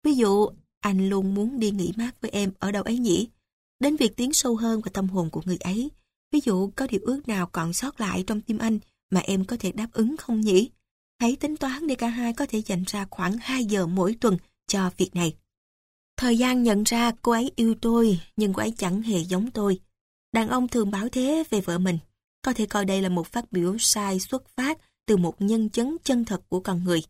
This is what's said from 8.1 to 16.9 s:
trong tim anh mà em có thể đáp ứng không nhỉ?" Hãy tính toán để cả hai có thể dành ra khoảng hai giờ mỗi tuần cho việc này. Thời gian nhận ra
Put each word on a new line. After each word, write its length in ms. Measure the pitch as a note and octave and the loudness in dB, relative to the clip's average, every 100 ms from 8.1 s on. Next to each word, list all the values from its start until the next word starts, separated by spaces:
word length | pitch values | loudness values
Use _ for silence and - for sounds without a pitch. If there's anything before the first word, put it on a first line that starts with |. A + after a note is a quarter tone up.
| F3+ F#3 | -4 -2
trong 140 | G#3+ | -4
tim 180 | - G#3+ | -4 -2
anh 200 | A3+ A3 - _ _ | 0 -2 -4 _ _
mà 100 | F#3 | 0
em 240 | - G3 | 2 -2
có 120 | F#3+ A#3+ | -2 -4
thể 120 | - | -4
đáp 160 | - A3+ | -4 -6
ứng 240 | - A3+ D#4 | 0 0 0
không 240 | - A3 | -2 0
nhỉ?" 300 | G#3+ F#3 A#3+ _ _ _ _ _ | 4 4 4 _ _ _ _ _
Hãy 160 | A#3 C#4 | 0 0
tính 200 | D4 D4+ | -4 -2
toán 300 | C4+ C4 D#4+ | -4 -2 -2
để 80 | |
cả 140 | B3 A#3+ | -2 -2
hai 240 | A#3 A#3+ | -2 -4
có 140 | A#3 C#4 | -2 -2
thể 160 | A3 G#3+ | -4 -2
dành 180 | F#3 F#3 | -4 -4
ra 200 | G#3 G3 | -6 -8
khoảng 280 | - F3 A3+ | -4 -4 -4
hai 240 | A#3+ C4 | -4 -2
giờ 220 | A3 G3+ E3+ | 0 0 0
mỗi 300 | F#3 F3+ A3+ | 2 0 2
tuần 160 | A#3 F3+ - _ - | 2 2 -4 _ -4
cho 240 | G3 F#3 - | -2 -2 0
việc 180 | F#3 | -2
này. 200 | F3+ E3+ - _ _ _ _ _ _ _ - | 2 -2 -2 _ _ _ _ _ _ _ -2
Thời 220 | B3 A#3 | 2 4
gian 240 | B3+ B3+ | 4 4
nhận 200 | A#3 G3+ | 4 4
ra 300 | A3 | 2